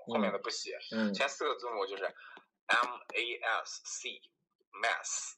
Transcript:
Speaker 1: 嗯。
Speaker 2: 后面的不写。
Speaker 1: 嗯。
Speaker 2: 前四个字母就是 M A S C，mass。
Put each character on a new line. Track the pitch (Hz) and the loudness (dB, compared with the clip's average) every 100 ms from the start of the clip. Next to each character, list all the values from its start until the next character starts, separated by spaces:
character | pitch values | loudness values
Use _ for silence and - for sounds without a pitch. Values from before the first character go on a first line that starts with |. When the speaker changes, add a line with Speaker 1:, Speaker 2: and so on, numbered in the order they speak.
| - | -2
Speaker 1:
嗯。 | |
Speaker 2:
后 | 117 | 2
面 | 110 | 2
的 | 101 | 2
不 | 117 | -2
写。 | - - - - | -4 -4 -8 -4
Speaker 1:
嗯。 | 113 107 | 0 2
Speaker 2:
前 | 98 139 | 2 0
四 | - 151 | 2 0
个 | 120 | 0
字 | 123 | -2
母 | 107 95 | 0 0
就 | 98 | 0
是 | |
M | 92 - - - - _ - 110 123 120 - | -4 -4 -16 -18 -20 _ 2 4 4 0 -6
A | 104 120 117 | -2 -2 0
S | 117 101 - - - | 2 2 0 -8 -8
C，mass。 | - 123 - - _ _ _ _ 98 113 90 - - - | -8 -8 -10 -16 _ _ _ _ 0 2 2 0 -4 -4